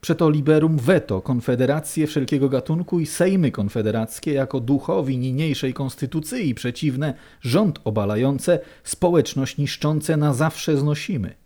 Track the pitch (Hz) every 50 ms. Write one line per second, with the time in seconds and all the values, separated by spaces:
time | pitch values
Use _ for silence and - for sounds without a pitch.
0 | - - 165 151 175 156 151 151 135 151 156 151 156 160 160 147 117 139 190 160
1 | - - 101 95 - - 131 123 117 - 127 117 131 127 143 156 151 - - 156
2 | 156 147 - 151 131 - 156 139 135 135 135 131 - - 156 165 180 - - 175
3 | 160 151 - - 175 185 196 190 165 127 - - 101 101 - 120 104 107 107 110
4 | 110 - - - - 156 147 135 135 131 - 131 117 117 143 139 - - 180 196
5 | 151 135 131 123 123 131 127 135 160 160 139 - - 131 123 - 139 131 - -
6 | - 131 - 160 151 - 247 254 208 143 117 - - 123 120 - - 151 123 135
7 | 151 151 131 - - - - _ - 123 117 175 220 190 147 - - 113 104 110
8 | 101 101 104 107 123 135 139 131 - - 175 160 175 - - - _ - - -
9 | - 175 175 165 - - - 131 135 127 - - 143 131 - - - 151 156 151
10 | 147 - 160 151 147 147 135 117 127 131 - - - - 156 139 143 151 147 147
11 | - - 196 131 95 - - _ _